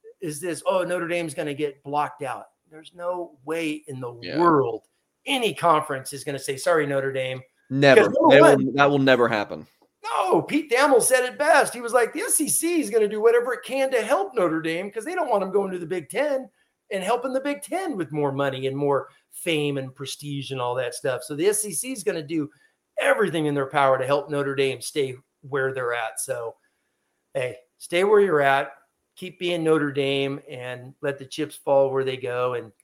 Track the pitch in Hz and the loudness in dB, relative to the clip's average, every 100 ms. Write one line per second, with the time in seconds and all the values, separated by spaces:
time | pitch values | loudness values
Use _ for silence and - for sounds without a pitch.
0 | - - 170 143 180 156 180 190 175 180 | -20 -12 -10 -6 -8 -4 -2 0 -2 -4
1 | 170 175 165 160 151 139 147 135 143 147 | -4 -4 -4 -6 -6 -4 -6 -6 -6 -2
2 | 139 - 135 110 - _ _ 156 156 175 | -4 -6 -10 -10 -12 _ _ -20 -20 -10
3 | 175 180 165 147 135 165 160 151 151 131 | -6 -6 -8 -12 -8 -4 -4 -6 -10 -12
4 | 123 120 90 151 170 151 95 107 - _ | -12 -12 -6 2 4 6 2 -4 -12 _
5 | _ _ - 277 220 143 170 151 - 135 | _ _ -4 -2 -2 2 4 4 2 -6
6 | 127 139 151 135 - 135 180 165 143 139 | -10 -12 -8 -8 -6 -4 0 0 0 -2
7 | 135 131 131 127 - _ - 135 139 127 | -2 -4 -6 -8 -12 _ -6 4 8 8
8 | 101 - - 139 - 139 131 135 143 143 | 8 6 8 10 10 8 4 2 4 4
9 | 135 127 117 110 101 80 - _ _ _ | 4 4 4 0 -4 -8 -14 _ _ _
10 | 415 - 381 349 - 302 320 233 285 247 | -6 -2 2 0 0 -4 0 2 4 4
11 | - 254 262 226 294 302 - 233 233 247 | 4 2 0 0 4 4 2 -2 0 2
12 | 233 311 466 - 269 - 330 339 220 226 | 2 -2 -2 -2 0 -2 0 -2 0 0
13 | 208 214 226 240 240 233 - 269 269 247 | 0 2 4 4 2 -4 -6 -2 0 0
14 | 214 320 403 240 175 160 160 165 202 226 | 0 0 0 -2 0 -2 -4 -6 -6 -10
15 | 233 359 294 202 190 196 196 180 160 185 | -8 -6 -2 -2 0 -2 -2 -6 -8 -8
16 | 147 202 294 262 262 _ _ _ _ 196 | -6 -4 -2 -4 -6 _ _ _ _ -6
17 | 185 247 262 262 285 285 - 339 381 214 | -2 -2 -2 -4 -4 -6 -6 -6 -6 -6
18 | 143 151 143 135 139 131 131 135 143 139 | -6 -4 -2 -2 -4 -4 -6 -2 0 0
19 | 135 _ _ - 175 156 147 139 131 127 | -4 _ _ -10 -4 -2 -2 -4 -8 -12
20 | 135 - 147 139 131 131 123 123 120 - | -12 -12 -10 -10 -8 -6 -4 -4 -6 -6
21 | 139 123 - 147 190 208 208 151 254 247 | -6 -6 -6 -2 0 0 -4 -8 -8 -8
22 | 196 170 147 165 147 _ _ _ _ - | -6 -6 -6 -6 -6 _ _ _ _ -4
23 | - 233 190 160 151 143 135 147 135 131 | 0 2 0 0 0 -2 0 2 4 4
24 | 127 143 139 143 139 135 135 120 - 151 | 2 0 0 -4 -2 0 -2 -2 -6 -4
25 | 135 127 _ _ 139 135 131 131 120 120 | -4 -6 _ _ -8 -2 -2 -2 -4 -2
26 | 113 - - 120 113 - _ _ _ _ | -4 -6 -8 -6 -8 -12 _ _ _ _
27 | _ _ _ 143 127 - _ _ - 175 | _ _ _ -6 -6 -8 _ _ -4 0
28 | 202 208 196 151 139 139 139 - _ _ | 4 4 4 4 4 4 0 -8 _ _
29 | _ - 185 - 175 175 160 156 147 139 | _ -16 -16 -8 -4 0 2 2 2 -2
30 | 139 139 139 143 - 131 127 127 127 - | -2 0 -2 -6 -10 -14 -12 -12 -14 -8
31 | 147 139 131 - 151 - - 139 139 135 | -8 -8 -10 -8 -8 -6 0 4 4 2
32 | 131 131 123 123 127 120 107 - | -2 -4 -6 -2 -2 -4 -8 -8